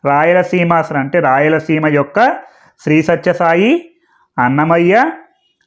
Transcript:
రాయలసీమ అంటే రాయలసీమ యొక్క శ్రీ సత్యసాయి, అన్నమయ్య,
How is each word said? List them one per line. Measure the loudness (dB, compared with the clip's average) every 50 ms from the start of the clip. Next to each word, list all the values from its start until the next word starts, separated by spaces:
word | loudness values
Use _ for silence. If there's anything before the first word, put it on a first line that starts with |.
| -2
రాయలసీమ | 0 0 2 2 2 2 0 0 0 -2 -2 0 0 0
అంటే | 0 -2 -2 -4 -4 -4 -2 -2 -2
రాయలసీమ | 0 2 2 2 2 0 0 -2 -2 -2 -2 -2 0
యొక్క | 0 0 0 -2 -2 0 0 0 0 0 -4 -12 -20 _ _ _ _ _ _
శ్రీ | -4 0 0 0
సత్యసాయి, | 2 0 -2 -2 -2 -4 -2 0 0 0 2 2 2 2 0 -2 -4 -10 _ _ _ _ _ _ _ _ -4
అన్నమయ్య, | -2 -2 0 0 0 0 2 2 2 2 2 2 2 0 0 -4 -10 -20 _ _ _ _ _ _ _ _